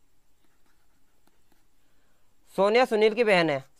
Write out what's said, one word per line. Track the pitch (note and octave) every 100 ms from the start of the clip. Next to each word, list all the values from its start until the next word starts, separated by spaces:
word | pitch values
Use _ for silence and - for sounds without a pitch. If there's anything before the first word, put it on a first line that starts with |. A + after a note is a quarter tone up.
| _ _ _ _ - _ - _ _ _ - _ - _ - - _ _ - - _ _ - _ - -
सोनिया | G3+ A#3 B3+
सुनील | G#3+ G#3+
की | G#3+
बहन | G#3+ F#3 D#3+
है, | C#3 - _